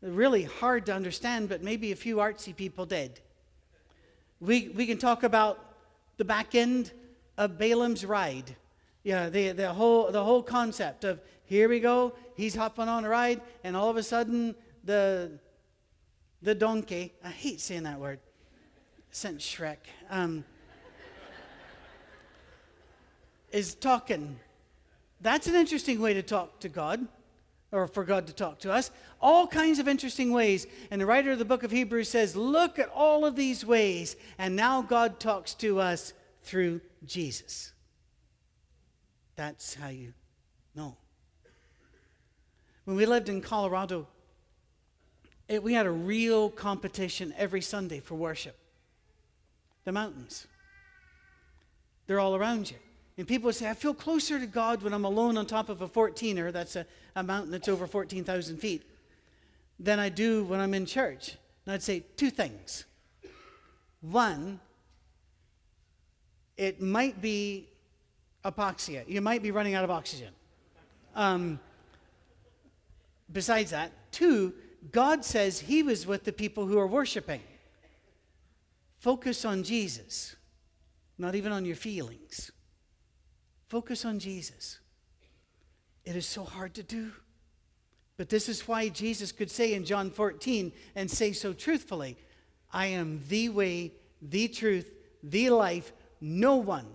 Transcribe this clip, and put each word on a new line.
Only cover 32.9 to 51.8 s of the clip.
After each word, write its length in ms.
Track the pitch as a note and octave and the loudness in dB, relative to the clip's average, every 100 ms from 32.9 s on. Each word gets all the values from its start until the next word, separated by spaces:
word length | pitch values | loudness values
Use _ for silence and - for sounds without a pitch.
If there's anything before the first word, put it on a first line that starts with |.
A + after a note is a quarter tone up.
| - D4+ D4+ D4+ | 4 6 6 4
of 100 | B3+ | 2
these 300 | C4 B3 G#3+ | 0 0 4
ways, 500 | A3+ G#3 F3 E3+ - - - | 4 6 2 -6 -10 -18 -6
and 180 | F#3+ F#3+ | -2 2
now 260 | A#3+ C4 | 4 2
God 380 | G#3+ A#3+ A#3 - | 2 4 2 2
talks 340 | A3 G3 - - | -2 -2 -4 -4
to 240 | A3 F#3+ | 0 2
us 340 | F#3 E3+ - - _ _ | 2 0 -6 -14 _ _
through 400 | - F#3 F3 E3+ - _ | -6 0 0 -2 -8 _
Jesus." 680 | C#3+ F3+ D3 G#2+ - - - _ _ _ _ _ _ _ _ _ _ _ _ _ _ _ _ - | -10 -6 -6 -6 -10 -14 -14 _ _ _ _ _ _ _ _ _ _ _ _ _ _ _ _ -10
That's 380 | D3+ - - C3+ | -10 -8 -12 -10
how 120 | C#3 | -10
you 260 | C3 A#2+ - _ _ _ _ _ D3+ | -12 -14 -20 _ _ _ _ _ -14
know. 220 | C#3+ B2 _ _ _ _ _ _ _ _ _ _ _ _ _ _ _ _ _ _ - | -12 -14 _ _ _ _ _ _ _ _ _ _ _ _ _ _ _ _ _ _ -4
When 100 | F#3+ | 2
we 120 | A3 | 4
lived 220 | A#3+ G#3 | 4 2
in 120 | G3 | -4
Colorado, 640 | - G#3+ G3 F#3 F#3+ F3 C#3+ _ _ _ _ _ _ _ _ _ _ _ _ _ - | -2 -2 0 -2 -2 -6 -8 _ _ _ _ _ _ _ _ _ _ _ _ _ -4
it, 160 | G#3+ | -2
we 100 | A3 | 2
had 140 | A#3 G3 | 2 2
a 40 | |
real 600 | E3 F3+ A3 A3+ A3 G#3+ | 0 -2 0 4 4 2
competition 840 | - G3+ G3 F#3+ - F#3 - F3 - | -2 -4 -4 -6 -6 -6 -4 -8 -4
every 240 | G3 F#3 | -2 -2
Sunday 380 | - G#3 F#3 C#3+ | -4 -6 -6 -8
for 140 | - | -10
worship. 440 | D#3+ E3 D#3 C3+ - _ _ _ _ _ _ _ _ _ _ _ _ | -6 -6 -6 -12 -16 _ _ _ _ _ _ _ _ _ _ _ _
The 80 | F#3+ | -6
mountains. 540 | G3+ G#3+ C#3 A#2+ - - _ _ - - _ _ _ _ _ _ _ _ _ | -6 -6 -10 -16 -16 -18 _ _ -20 -20 _ _ _ _ _ _ _ _ _